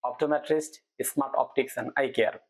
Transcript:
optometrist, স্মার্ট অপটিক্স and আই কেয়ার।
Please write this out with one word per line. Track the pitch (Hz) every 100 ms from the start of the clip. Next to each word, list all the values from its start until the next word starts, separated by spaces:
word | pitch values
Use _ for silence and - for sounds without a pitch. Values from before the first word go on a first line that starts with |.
| 123
optometrist, | 123 151 147 - 156 156 - _ _ 127
স্মার্ট | - 135 -
অপটিক্স | 127 - 123 -
and | 120 -
আই | 135 -
কেয়ার। | 107 - _